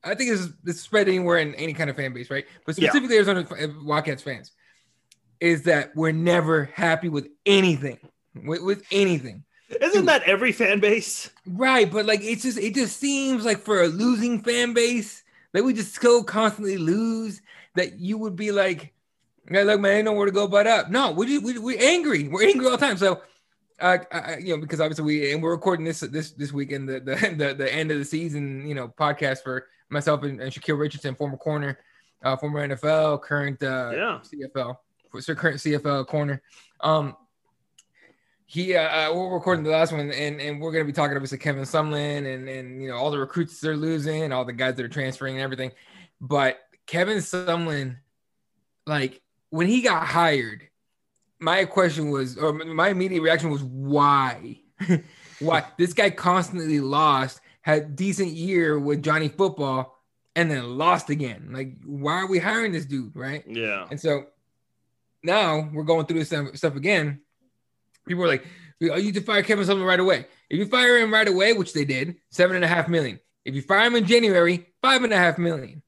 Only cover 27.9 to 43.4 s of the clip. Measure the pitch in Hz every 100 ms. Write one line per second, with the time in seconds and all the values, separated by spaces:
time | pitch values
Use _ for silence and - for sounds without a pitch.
27.9 | 151 139 160 170 147 139 135 143 143 123
28.9 | - 151 143 143 131 131 127 - _ _
29.9 | 147 143 147 143 131 131 - - 151 151
30.9 | 147 143 127 143 135 - 151 143 139 _
31.9 | _ _ _ 131 131 147 147 143 135 151
32.9 | 156 156 143 - 147 139 135 135 131 120
33.9 | 123 220 160 - 147 135 135 123 127 _
34.9 | _ _ - 147 151 165 143 156 147 147
35.9 | 143 131 156 147 135 _ - _ _ 156
36.9 | 156 143 - _ _ _ _ _ _ _
37.9 | _ _ _ _ _ _ 156 185 180 160
38.9 | 160 156 170 185 180 185 175 156 160 165
39.9 | 156 147 127 147 147 143 147 160 160 151
40.9 | 143 143 143 135 139 156 139 135 160 151
41.9 | 147 147 147 139 131 131 131 127 131 135
42.9 | 120 143 147 135 175